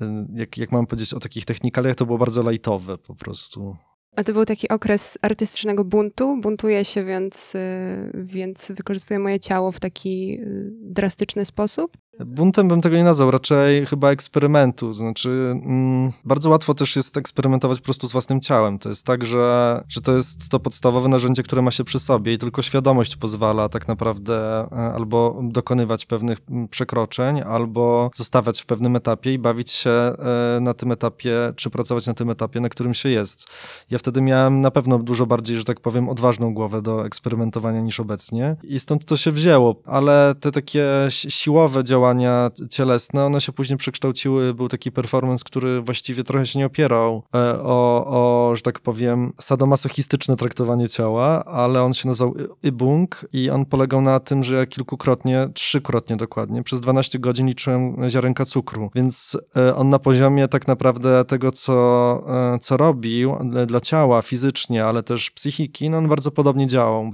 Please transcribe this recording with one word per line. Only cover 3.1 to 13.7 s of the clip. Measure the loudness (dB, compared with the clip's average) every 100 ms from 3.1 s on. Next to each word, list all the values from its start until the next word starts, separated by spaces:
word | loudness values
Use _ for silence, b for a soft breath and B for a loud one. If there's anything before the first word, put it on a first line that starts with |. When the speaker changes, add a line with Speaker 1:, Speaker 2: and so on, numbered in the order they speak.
Speaker 1:
prostu. | -16 -12 -12 -12 -12 -14 -14 _ _ _ -6
Speaker 2:
A |
to | -2
był | 0
taki | 0 -2 -4
okres | -2 0 -2 -2 -4
artystycznego | -2 -2 -4 -4 -4 -2
buntu? | 0 2 0 0 -2 -2
Buntuję | -2 -2 0 0
się, | 0 -4
więc, | -4 -4 -6 -8 -10
y, | -8 -6 -6 -8 -8 -8
więc | -10 -10 -8 -8 -10 -14 -10
wykorzystuję | -6 -6 -4 -4
moje | -2 -4
ciało | -2 -2 -2
w | -4
taki, | -8 -8 -8 -6 -6 -8
y, | -8 -10 -10 -14
drastyczny | -10 -2 -2 -2 -6 -4
sposób? | -6 -4 -4 -4 -6 -8 _ -16 -10
Speaker 1:
Buntem | 2 2 6 4
bym | 4
tego | 4 6
nie |
nazwał, | 6 6 4
raczej | 4 2 4 6